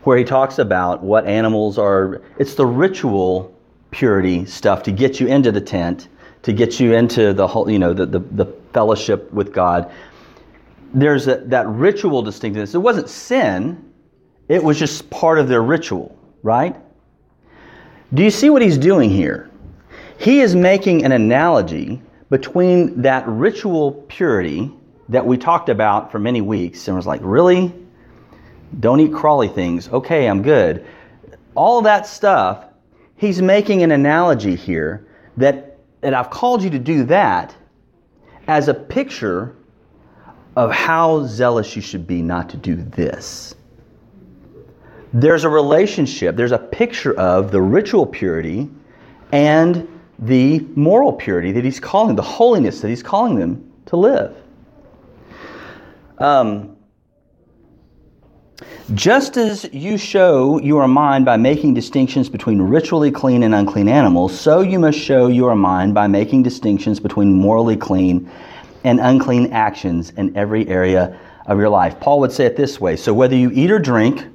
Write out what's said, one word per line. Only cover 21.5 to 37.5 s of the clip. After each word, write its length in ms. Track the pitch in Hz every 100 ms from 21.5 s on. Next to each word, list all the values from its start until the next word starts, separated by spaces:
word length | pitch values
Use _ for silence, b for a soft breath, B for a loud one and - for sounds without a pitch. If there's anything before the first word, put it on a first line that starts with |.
| 139 85 78 76 123 - b b
between 720 | 135 - 180 180 180 170 120
that 220 | 131 131 123
ritual 680 | 110 185 214 208 165 143 143 -
purity 600 | - 175 107 87 76 131 - _ _ -
that 160 | 123 123
we 120 | 127
talked 300 | 165 170 -
about 420 | 107 107 101 -
for 100 | 110
many 200 | 107 123
weeks 480 | 101 104 87 - -
and 80 | 90
was 100 | 90
like, 140 | 69
"Really? 520 | 95 117 180 180 180 - - b b b b b b b b -
Don't 220 | 110 135
eat 100 | 156
crawly 380 | 151 151 147 104
things. 400 | 98 87 85 -
Okay, 380 | 120 - 165 123
I'm 140 | 98
good." 440 | 120 143 87 82 B B B B B - _
All 280 | - 180 240
that 260 | 214 208 208
stuff, 560 | - 208 165 92 - - _ _ b b _
he's 240 | 208 180
making 420 | 185 202 208 196
an 80 | 165
analogy 640 | 147 143 160 175 123 101 87
here 500 | - 82 78 101 b b b 120
that, 440 | 139 135 - - _ _
that 140 | 139
I've 160 | 131 123
called 340 | - 247 247
you 60 | 185
to 100 | 139
do 240 | 123 156 123
that 480 | 180 156 90 -